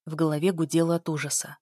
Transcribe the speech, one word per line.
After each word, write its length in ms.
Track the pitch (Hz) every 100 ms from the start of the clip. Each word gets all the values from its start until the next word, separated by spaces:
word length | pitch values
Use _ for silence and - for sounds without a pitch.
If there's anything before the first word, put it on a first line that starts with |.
В 100 | -
голове 380 | 156 160 151 175
гудело 440 | 175 160 165 165 170
от 120 | 165
ужаса. 500 | 156 143 - - 143